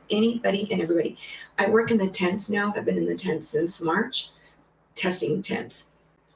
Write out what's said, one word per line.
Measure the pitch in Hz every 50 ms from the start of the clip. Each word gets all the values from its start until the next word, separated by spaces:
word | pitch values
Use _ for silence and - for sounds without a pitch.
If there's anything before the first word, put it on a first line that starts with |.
| - -
Anybody | 208 214 226 233 233 233 - 196 196 202 208 202
and | 202 180
everybody. | 170 160 170 165 - - - - - - - - - - _ -
I | 202
work | 208 214 226 233 233
in | 233 208
the | 190 190
tents | - - 185 175 196 214 - 214
now. | 208 202 202 208 -
I've | - -
been | - 185 180
in | 170
the | 170 170
tents | - 185 185 160 147 - -
since | - 151 170 170 - -
March, | 170 160 175 208 233 254 - - - - - - - - - _ _ _ _ _ _ _ _
testing | - - 180 180 - 175 - 190 190
tents. | - - - - - - - - - - _ _ _ _ _ _ _ _ _